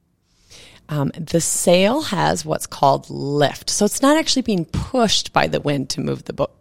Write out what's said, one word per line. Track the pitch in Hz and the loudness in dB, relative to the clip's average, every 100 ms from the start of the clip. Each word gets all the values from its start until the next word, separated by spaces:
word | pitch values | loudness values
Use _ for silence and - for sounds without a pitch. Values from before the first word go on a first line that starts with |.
| _ _ _ _ _ - - - - | _ _ _ _ _ -20 -20 -20 -8
Um, | 147 139 - | -4 -4 -6
the | 156 170 | -4 -2
sail | - - - 180 196 277 | 0 0 4 4 4 2
has | 302 170 151 165 | -2 0 0 0
what's | 151 156 - | -2 -6 -6
called | - 139 139 - | 0 2 2 -2
lift. | 139 139 147 143 - - | -8 -4 0 0 0 -6
So | - | 0
it's | 208 - | 0 2
not | 277 311 | 4 4
actually | 311 269 | 2 -2
being | 240 190 | 0 -2
pushed | 160 - - 262 220 - - | -2 -4 -2 0 2 0 0
by | 147 147 | 0 0
the | 151 | 0
wind | 139 143 - | -2 -2 -4
to | - | -4
move | 147 135 | -4 -4
the | - | -6
bo-, | - 143 - | -4 -4 -6